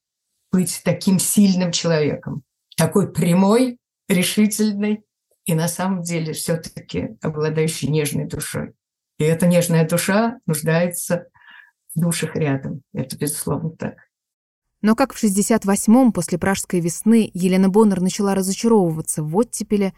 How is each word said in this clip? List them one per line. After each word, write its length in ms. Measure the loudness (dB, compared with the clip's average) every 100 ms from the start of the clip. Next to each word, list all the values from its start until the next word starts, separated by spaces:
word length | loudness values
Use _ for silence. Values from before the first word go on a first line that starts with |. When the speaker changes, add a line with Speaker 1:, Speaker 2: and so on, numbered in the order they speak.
| _ _ _ _ _
Speaker 1:
быть 300 | 0 0 -2
таким 360 | -2 -2 2 2
сильным 520 | 2 4 4 4 0
человеком, 720 | -2 0 2 0 -2 -8 -12 -14 _ _ -2
такой 360 | 0 2 0
прямой, 640 | 0 2 4 4 4 2 -4 _ _ -2
решительной 960 | 0 0 2 2 2 -2 -2 -2 -4 _ _ _ _ -2
и 80 |
на 140 | -2 -2
самом 340 | -2 -4 -4
деле 320 | -4 -4 -4
всё-таки 840 | -6 -4 -6 -6 -18 -10 -8 -8 -6
обладающей 680 | -8 -4 -2 0 -2 -2 -2
нежной 380 | -2 -2 -4 -6
душой. 480 | -8 -8 -8 -10 -14 _ _ _ -2
И 60 |
эта 240 | 0 2 2
нежная 400 | 4 2 2 2
душа 520 | 0 0 0 0 -2 -4
нуждается 840 | -4 0 0 0 -4 -4 -6 -6 _ -20 -20 _ _ -10 -2
в 40 |
душах 360 | -2 -2 -4 -2
рядом. 460 | -2 -2 -6 -12 -10
Это, 240 | -8 -8 -6
безусловно, 540 | -6 -6 -6 -4 -6
так. 240 | -8 -10 -12 _ _ _ _ _ _ _ _
Speaker 2:
Но 140 | 0 2
как 180 | 0
в 40 | 0
шестьдесят 460 | 0 2 2 0
восьмом 480 | 0 0 4 6 6
после 260 | 2 -2 -2
Пражской 420 | 0 -2 -2 -2
весны 500 | -2 -2 2 4 2
Елена 360 | 0 2 4 4
Боннер 320 | 6 4 2
начала 340 | -2 0 0 0
разочаровываться 880 | -2 -2 2 4 2 -2 -6 -6
в 120 | -2 -2
оттепели, 560 | -2 -4 -4 -2 -2